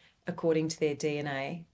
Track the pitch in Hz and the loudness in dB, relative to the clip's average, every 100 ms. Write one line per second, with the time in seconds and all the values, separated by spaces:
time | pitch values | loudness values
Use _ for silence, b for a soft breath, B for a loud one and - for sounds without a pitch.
0 | b b - 175 170 160 160 - 156 147 | b b -10 0 2 4 2 2 0 2
1 | 156 147 147 135 139 170 165 | -2 -2 -2 -4 -4 -8 -12